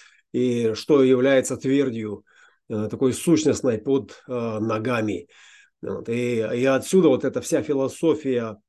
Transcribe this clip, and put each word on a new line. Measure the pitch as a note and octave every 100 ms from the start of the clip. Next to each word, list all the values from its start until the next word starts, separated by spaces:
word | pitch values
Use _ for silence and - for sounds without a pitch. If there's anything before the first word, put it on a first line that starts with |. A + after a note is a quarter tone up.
| - _ _
и | B2+ B2 A#2+ A2+
что | A2 - D3
является | C3 C3 C3+ C3+ B2+ B2
твердью, | C3+ C#3 C3+ A2+ G#2+ G2 _ _ _ _ -
э, | A2 G#2+
такой | A2+ C3+
сущностной | A2+ - D#3 D3 - C3 A2
под, | - C3+ G#2 - -
э, | B2 A#2 G#2+
ногами. | A2 A2 A2 A#2+ G#2+ F#2 - _ - - _ _
Вот. | - G2+ -
И, | A#2 B2 A#2
и | G#2+ B2 C3
отсюда | C3 C3 F#3 D#3+
вот | -
эта | C3+ B2
вся | - D#3+
философия, | D3+ C#3 C3+ - E3 D3 C#3 B2 A2+ G#2